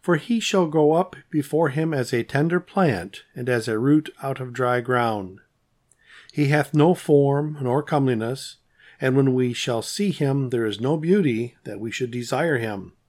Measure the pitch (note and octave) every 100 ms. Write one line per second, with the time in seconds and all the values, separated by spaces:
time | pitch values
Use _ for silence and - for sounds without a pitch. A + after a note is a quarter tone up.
0 | - E3+ - A#3 - G3 E3+ D#3 D3+ D#3+
1 | F#3 - _ D3+ C#3 D3+ D#3+ C3+ D#3+ D3
2 | A#2+ A#2+ A#2 C3+ D#3+ F3 F3 - F3 G2+
3 | F#2 - _ - B2+ B2 A2+ A2 C3 D3+
4 | D3+ - C#3 C3+ B2+ B2 B2 B2 A#2+ B2
5 | A#2 G#2+ F#2 F#2+ _ _ _ _ _ _
6 | _ - - - C#3+ D3+ C#3 D3+ D#3 F3
7 | - D3 C#3 C#3 D3+ D3+ B2+ C3 D3 D3+
8 | C3+ A#2 A2+ C3+ - - _ _ - _
9 | C3 C3 C3+ B2+ B2+ A#2 - A#2 - -
10 | G3+ D#3+ C#3+ C#3 C3 A#2+ A2+ G2+ B2+ D3
11 | D#3+ G#3 D#3 A2 A#2+ _ - G2+ A2+ -
12 | B2 A#2+ A#2 C3 E3 C3+ A2+ G2+ F#2 _